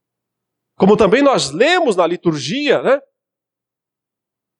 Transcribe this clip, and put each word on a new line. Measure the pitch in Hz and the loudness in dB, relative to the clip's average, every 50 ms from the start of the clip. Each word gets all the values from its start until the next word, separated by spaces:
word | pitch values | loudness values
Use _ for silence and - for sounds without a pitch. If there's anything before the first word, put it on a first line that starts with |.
| _ _ _ _ _ _ _ _ _ _ _ _ _ _ _ | _ _ _ _ _ _ _ _ _ _ _ _ _ _ _
como | - 190 190 214 | 0 2 2 4
também | - 226 190 190 262 285 | 4 4 2 2 2 2
nós | 277 247 185 143 - 139 | 2 2 0 -2 -6 -4
lemos | 165 247 311 359 370 339 269 196 | -2 0 0 2 0 0 0 0
na | 175 175 | 0 -2
liturgia, | 160 175 - - 175 160 147 127 131 196 277 294 285 196 135 127 | -2 -2 -4 -4 -4 -4 -4 -6 -8 -8 -6 -2 -2 -2 0 0
né? | 196 262 285 - _ _ _ _ _ _ _ _ _ _ _ _ _ _ _ _ _ _ _ _ _ _ _ _ _ _ _ _ _ _ _ | 0 -2 -2 -4 _ _ _ _ _ _ _ _ _ _ _ _ _ _ _ _ _ _ _ _ _ _ _ _ _ _ _ _ _ _ _